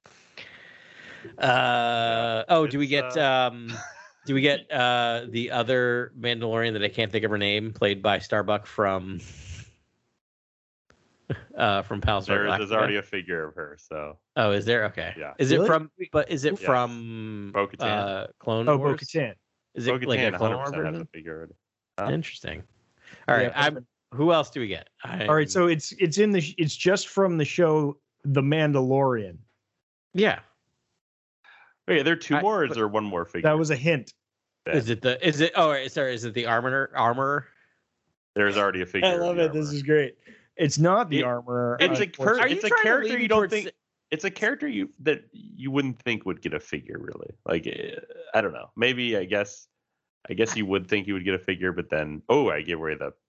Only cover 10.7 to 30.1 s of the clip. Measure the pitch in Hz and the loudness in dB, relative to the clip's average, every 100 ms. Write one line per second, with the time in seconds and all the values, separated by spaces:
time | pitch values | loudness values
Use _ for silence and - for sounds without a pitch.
10.7 | _ _ _ _ _ - 127 - - 110 | _ _ _ _ _ -10 -10 -8 0 2
11.7 | 98 98 101 107 101 95 101 104 98 101 | 2 -2 -2 0 0 0 0 2 0 0
12.7 | 110 104 104 98 101 85 85 78 82 76 | 2 2 0 -4 -8 -4 -4 -6 -10 -12
13.7 | 76 - 78 73 73 _ - 107 101 101 | -14 -12 -10 -10 -14 _ 0 2 2 2
14.7 | 120 104 92 82 82 73 - 135 160 202 | 0 0 -4 -8 -10 -10 -2 2 4 4
15.7 | 320 156 - 175 151 - 156 147 202 98 | 2 0 -12 -2 -2 0 -2 -2 0 0
16.7 | 127 120 117 117 113 110 104 101 101 101 | 2 0 -6 -10 -10 -10 -10 -4 -2 -4
17.7 | - 117 104 101 98 - - - 110 120 | -4 -2 -2 -2 -4 -8 -8 -4 0 2
18.7 | 143 143 127 - 160 120 95 _ _ _ | 2 0 -2 -4 -4 -4 -8 _ _ _
19.7 | 131 117 127 131 123 117 90 110 - 139 | -6 -2 -2 0 0 0 0 -2 -2 -4
20.7 | 80 78 82 82 82 82 80 82 - _ | -4 -6 -8 -12 -14 -14 -14 -14 -20 _
21.7 | _ _ - 101 151 - - 78 80 - | _ _ -8 -4 -4 -4 -12 -12 -12 -14
22.7 | _ _ _ - - - 117 120 143 147 | _ _ _ -20 -6 0 2 2 2 0
23.7 | 156 - _ _ 123 165 165 135 139 107 | 0 -10 _ _ 0 4 4 0 -4 -6
24.7 | 85 - _ - - 107 156 147 190 175 | -6 -10 _ -10 -4 2 2 2 2 2
25.7 | 160 - - 175 190 208 190 151 - 156 | 2 -4 -2 0 2 2 2 -2 -2 -4
26.7 | - 180 196 - 196 190 165 139 - 165 | 0 0 0 0 0 2 2 0 2 4
27.7 | 156 143 143 _ _ 143 139 139 156 151 | 4 0 -4 _ _ 0 2 4 4 4
28.7 | 139 131 135 135 120 95 85 - _ _ | 2 2 2 2 0 -4 -12 -20 _ _
29.7 | _ _ _ _ | _ _ _ _